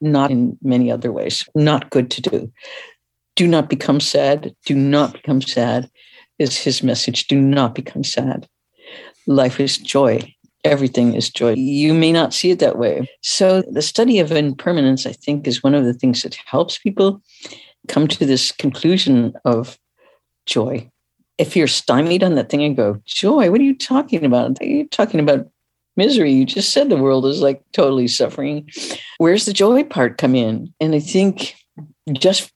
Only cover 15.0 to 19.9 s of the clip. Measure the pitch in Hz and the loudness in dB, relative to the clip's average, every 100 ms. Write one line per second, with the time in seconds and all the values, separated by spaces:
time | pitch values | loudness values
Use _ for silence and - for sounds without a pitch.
15 | - - - 147 143 120 135 143 123 120 | -4 -8 -6 -4 -2 -2 2 2 2 0
16 | 131 123 - - - 135 175 - 214 202 | 0 0 -4 -12 -4 -2 -2 -2 -4 0
17 | 196 196 _ _ - - - _ - - | 0 -2 _ _ -20 -20 -20 _ -6 0
18 | 151 - 143 127 - - 147 131 160 185 | 0 0 0 0 -2 -4 -6 -2 0 0
19 | - 127 117 - - 117 113 - _ | 2 2 2 -2 -2 -2 -4 -12 _